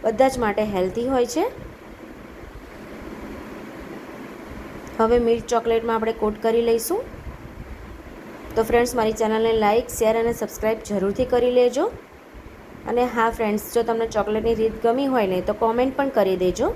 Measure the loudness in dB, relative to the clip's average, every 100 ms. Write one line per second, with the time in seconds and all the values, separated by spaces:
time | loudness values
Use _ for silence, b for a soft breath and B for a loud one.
0 | 0 4 4 4 0 0 0 0 0 0
1 | 0 2 2 0 -2 -4 -16 -16 -18 -18
2 | -18 -18 -18 -16 -16 -16 -18 -16 -16 -14
3 | -14 -12 -12 -12 -12 -12 -14 -14 -12 -12
4 | -12 -14 -14 -14 -14 -14 -12 -14 -12 0
5 | 4 4 4 2 2 0 2 0 2 0
6 | 0 0 -2 0 2 2 4 2 0 -2
7 | -4 -12 -14 -14 -16 -16 -14 -14 -14 -16
8 | -16 -16 -16 -16 -6 -2 2 4 4 2
9 | 0 2 2 2 4 4 4 4 0 0
10 | 2 4 2 0 -6 -2 -2 -2 -2 0
11 | 0 0 2 4 4 6 4 4 0 -2
12 | -18 -20 -20 -20 -18 -20 -20 -14 -2 0
13 | 0 2 0 2 0 0 0 0 2 0
14 | 0 0 0 0 2 2 2 2 2 2
15 | 2 2 2 2 0 2 2 4 2 2
16 | 0 4 2 4 2 2 -2